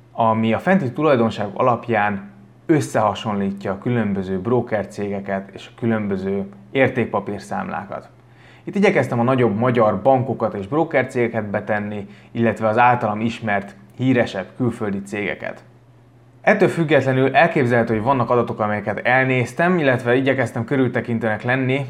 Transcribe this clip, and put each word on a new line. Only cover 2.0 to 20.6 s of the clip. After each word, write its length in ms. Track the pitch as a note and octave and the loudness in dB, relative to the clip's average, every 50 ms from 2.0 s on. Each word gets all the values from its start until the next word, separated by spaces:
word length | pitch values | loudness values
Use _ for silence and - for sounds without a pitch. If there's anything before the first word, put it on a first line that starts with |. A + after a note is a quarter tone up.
| G#2 G#2 G2+ G2 - - - - - - - - - | 2 0 0 -4 -6 -12 -18 -20 -20 -20 -20 -6 0
összehasonlítja 1040 | - E3+ D3+ A#2+ - - C3 G#2+ G#2+ G2 G2 - A2+ G#2+ G2+ G2 G2 G2 G2+ - G2+ F#2+ | 2 2 2 2 0 0 0 2 2 0 -2 -4 -4 -2 -2 -2 -2 -4 -4 -6 -6 -6
a 60 | F#2+ | -4
különböző 600 | - B2 B2 A#2+ A2 G#2 G2 F#2+ F#2+ F#2 F#2+ F#2 | -2 -2 0 0 0 0 -2 -2 -4 -4 -4 -4
broker 460 | F#2 F#2 A#2+ B2 A2+ - A2+ G#2+ G2 | -2 0 0 0 0 0 -2 -4 -4
cégeket 640 | G2 - - G2+ G2+ G2+ G2+ G2 G2 G2 G2 G2 - - | -4 -8 -8 -6 -6 -6 -6 -6 -4 -6 -6 -6 -8 -14
és 180 | - - - - | -18 -20 -20 -12
a 60 | - | -6
különböző 680 | - A#2 A2+ A2 G#2+ G2+ F#2+ F#2 F#2+ G2 G2 G2 G2 G2 - - - - | -2 -2 0 0 -2 -2 -4 -4 -2 -2 -4 -4 -4 -8 -10 -18 -14 -4
értékpapírszámlákat. 1400 | - C#3 C3 A#2+ - B2+ A2+ G2+ - G#2 G2 - G#2 G2 - - G2 G2 G2 F#2+ F2+ E2 G2+ G2 - - - - - - - _ _ - - - - - - | 0 2 2 2 2 0 -2 -2 -2 -4 -4 -6 -8 -10 -10 -8 -8 -8 -6 -6 -8 -10 -10 -10 -12 -12 -12 -14 -20 -20 -20 _ _ -20 -20 -20 -20 -18 -12
Itt 100 | - - | -6 -2
igyekeztem 460 | G3+ G3 F3 D3 D#3 C3 A#2+ C3 A#2+ | 2 2 4 4 2 2 0 0 0
a 20 | A#2 | 2
nagyobb 360 | B2 C3+ B2+ B2 A2+ G2+ G#2 | 2 4 4 2 2 2 2
magyar 440 | A#2 B2+ B2 B2 A2+ G#2+ G#2 F#2+ F#2+ | 0 2 2 4 4 4 2 2 2
bankokat 520 | C3+ C3+ C3 B2+ - A#2 A#2+ - - G2+ | 2 2 2 2 -2 -4 -4 -4 -4 -4
és 120 | G#2 F#2+ | -4 -6
broker 400 | F#2+ B2+ D3+ E3 D#3+ D#3 C#3 B2+ | -2 -2 -2 0 0 0 0 0
cégeket 380 | B2+ - B2+ A#2+ A2 - A2+ G#2+ | 0 0 -2 -2 0 0 -4 -4
betenni, 640 | G2+ G2 G#2+ G2+ - A2 G#2 G#2 G#2 G#2+ G#2 G2 - - - - - | -4 -4 -6 -4 -2 -4 -4 -4 -6 -8 -10 -10 -12 -16 -20 -20 -10
illetve 380 | - A#2+ A#2 A2+ G#2 - A2+ A2 | -4 0 0 2 2 2 0 0
az 100 | G#2+ A#2+ | 4 4
általam 420 | B2 B2 B2 A#2+ - G#2+ G#2 G#2+ | 6 6 4 4 2 -2 -2 -2
ismert, 540 | A2 A#2 A2+ - - A2 G2+ G2+ G2 - - - - - - | -2 -4 -4 -4 -4 -2 -2 -2 -4 -6 -12 -20 -20 -18 -10
híresebb 500 | - B2+ C3 C3 B2 A2+ - - G2 F#2 - - | -4 0 2 2 2 2 0 -2 -6 -8 -8 -6
külföldi 460 | - B2+ A#2+ A2+ - A2 G#2 G2 G2 G2 | -4 -2 -2 -2 -2 -4 -4 -4 -4 -6
cégeket. 600 | - - G#2 G#2 F2+ D2 - - G1+ - - - - - - _ _ _ _ _ _ _ _ _ _ - - | -8 -6 -6 -4 -4 -6 -6 -8 -10 -12 -12 -18 -20 -20 -20 _ _ _ _ _ _ _ _ _ _ -20 -4
Ettől 280 | - - G#3 G3+ - D3 | 0 2 2 4 4 2
függetlenül 680 | - - E3 D3 D3+ C#3 A#2+ B2+ C3 C3 C3 - - | 2 0 0 2 4 4 4 2 2 2 2 2 4
elképzelhető, 600 | C#3+ D#3+ E3+ - E3+ C3+ A#2+ B2 A#2+ A2+ A2+ A#2 | 4 4 4 4 2 2 2 4 2 2 2 0
hogy 80 | A2 G#2 | 0 0
vannak 280 | B2 C#3 C3 A#2+ A#2 | 0 0 0 0 2
adatok, 300 | B2 A#2+ A#2 G#2 A#2 - | 2 2 2 0 -2 -2
amelyeket 460 | A2 G#2+ G#2 G#2 G2 G#2+ G#2 - - | -2 -2 -2 -2 -2 -4 -4 -2 0
elnéztem, 720 | - B2 C3 C3 C3 C3 B2+ B2 A#2 - - E3+ F3 F#3 F3 | 2 2 2 4 2 2 0 0 -2 -2 0 0 2 2 2
illetve 360 | D#3 C3+ B2+ A#2+ A#2+ A#2+ A#2+ | 2 2 2 2 2 2 2
igyekeztem 500 | C3+ C#3 C3+ C3+ C3+ B2+ A2+ - B2+ | 2 4 2 0 0 0 -2 -2 -4